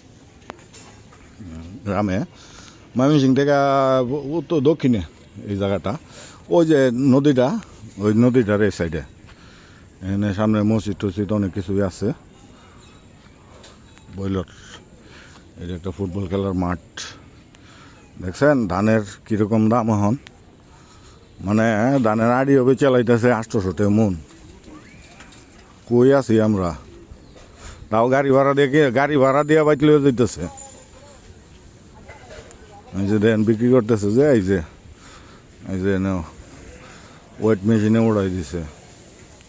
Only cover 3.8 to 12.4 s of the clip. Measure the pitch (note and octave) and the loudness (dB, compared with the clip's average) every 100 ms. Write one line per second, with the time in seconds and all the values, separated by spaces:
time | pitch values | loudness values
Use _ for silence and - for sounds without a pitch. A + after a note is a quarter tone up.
3.8 | C3 C3 B2 C#3+ C#3 E3 C#3 E3 C3+ D#3+ | 2 0 -2 -6 -6 -8 -4 0 0 0
4.8 | C3+ A2 E2 - - G#2 G#2 G2+ G2 G2 | 0 -2 -4 -16 -20 -16 -8 -4 -2 -2
5.8 | - - - - - - - E3+ D#3+ D3 | -4 -8 -12 -20 -20 -18 -2 0 4 2
6.8 | C3 A#2+ C#3 C3 D3 B2+ B2+ A3 - - | 2 2 2 4 2 2 0 -2 -10 -18
7.8 | - F#2+ G#2 A2 B2 B2 G2+ G#2 G#2 - | -18 -4 0 2 2 2 2 2 0 -2
8.8 | E2 D#2 C#2 - - - - - - - | -6 -6 -10 -18 -20 -20 -20 -20 -20 -20
9.8 | - - F#2 G2+ G#2 F#2 G#2+ G#2+ G#2 A2 | -20 -12 -6 -2 -2 -2 0 0 0 -2
10.8 | G2+ F#2 G2+ G2+ G2 G#2+ G2 G2+ F#2+ G2 | -4 -6 -6 -4 -4 -2 -4 -6 -6 -4
11.8 | G2 - G2+ - - - | -4 -4 -6 -6 -14 -20